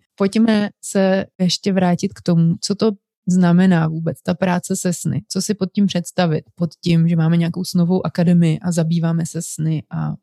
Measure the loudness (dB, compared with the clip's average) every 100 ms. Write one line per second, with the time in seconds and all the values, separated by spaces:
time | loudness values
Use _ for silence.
0 | _ -4 0 2 2 2 -2 -8 -4 0
1 | 2 0 -4 -2 -2 0 -2 0 2 0
2 | -4 -6 0 2 2 0 -4 -2 -2 -2
3 | _ _ -2 2 4 4 4 2 0 -4
4 | -6 -6 -6 -2 0 -2 -4 -4 -4 -4
5 | -4 -6 -6 -6 -4 -4 -4 0 0 0
6 | -4 -2 0 -2 -6 -6 -6 -4 0 2
7 | 2 2 2 2 0 -4 -4 0 2 0
8 | -2 0 2 4 4 0 -2 -2 0 0
9 | 0 -2 -4 -8 -10 -6 -4 -4 -6 -8
10 | -8 -8